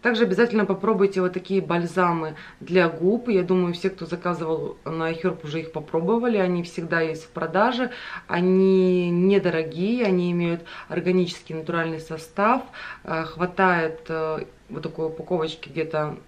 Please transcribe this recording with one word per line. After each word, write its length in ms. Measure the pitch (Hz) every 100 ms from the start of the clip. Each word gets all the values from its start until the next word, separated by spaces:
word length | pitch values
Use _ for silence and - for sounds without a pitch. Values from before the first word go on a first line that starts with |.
Также 200 | 240 226
обязательно 420 | 226 185 233 220
попробуйте 560 | 196 185 208 202 202 190
вот 140 | 180
такие 260 | 185 - 190
бальзамы 720 | 156 170 170 185 180 170 156 156 - -
для 280 | - 180 165
губ. 400 | - 175 233 240
Я 140 | 196
думаю, 320 | 175 185 175
все, 160 | 170 190
кто 160 | 190 156
заказывал 720 | 170 180 170 160 160 147 - -
на 260 | 160 160
iHerb, 320 | 165 139 127
уже 160 | 151 160
их 120 | 160
попробовали. 680 | 156 147 160 175 233 240 214
Они 240 | 185 180
всегда 400 | 170 - 170 170
есть 220 | 160 156
в 40 | -
продаже. 640 | - 160 175 233 240 247 - - - -
Они 840 | 175 185 185 190 190 185 180 175
недорогие, 960 | 175 185 196 190 160 160 160 190 247 220
они 260 | 185 175
имеют 300 | 175 170 170 - - -
органический 680 | 175 175 185 175 - -
натуральный 460 | 160 156 170 165 160
состав. 640 | 160 160 - - 208 269 - - - -
Э, 200 | - 160
хватает, 760 | 160 - 175 175 190 175 160 160 -
э, 360 | 160 156 156 - - _
вот 120 | 151
такой 260 | 156 160 160
упаковочки 600 | 156 156 180 160 - -
где-то 480 | 139 156 156 151 -